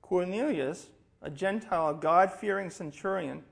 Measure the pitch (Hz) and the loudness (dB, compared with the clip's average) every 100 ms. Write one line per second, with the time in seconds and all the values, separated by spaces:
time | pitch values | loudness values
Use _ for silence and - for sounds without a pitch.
0 | - 180 180 202 285 202 131 175 - - | 0 0 0 -2 -2 0 -2 -4 -12 -20
1 | _ _ 151 143 190 208 220 175 160 143 | _ _ -12 -4 -2 -2 -2 0 2 0
2 | 156 170 190 185 214 196 190 - 160 143 | 4 6 6 2 -2 -2 -4 -8 -12 -6
3 | 196 190 151 143 151 | -4 -2 -4 -8 -14